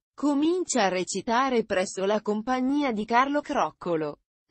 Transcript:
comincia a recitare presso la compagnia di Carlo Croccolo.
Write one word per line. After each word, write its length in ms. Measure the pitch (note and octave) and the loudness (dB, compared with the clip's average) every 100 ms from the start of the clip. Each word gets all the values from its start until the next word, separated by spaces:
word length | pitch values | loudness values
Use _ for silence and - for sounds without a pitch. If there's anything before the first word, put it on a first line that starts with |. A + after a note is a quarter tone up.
| _ - | _ -4
comincia 720 | C#4+ C#4+ D#4 F#4 F4 B3+ F#3+ | 0 2 2 2 0 2 2
a 40 | |
recitare 720 | F3+ F3 G3 G3+ A3+ C4+ A#3+ | 0 -4 -4 0 0 2 0
presso 420 | - F#3+ F#3 - G3 | 0 0 -2 -2 0
la 180 | G#3 | 0
compagnia 680 | G#3+ G#3+ A3+ B3+ B3+ C#4+ C#4+ | 0 -4 -2 0 0 0 0
di 140 | G#3 G#3+ | -2 0
Carlo 360 | A#3 C4+ C#4+ | 2 2 0
Croccolo. 800 | C#4+ C4+ D#3+ - F3+ E3 D3+ - _ _ - | -2 0 0 -2 -4 -2 -2 -8 _ _ -8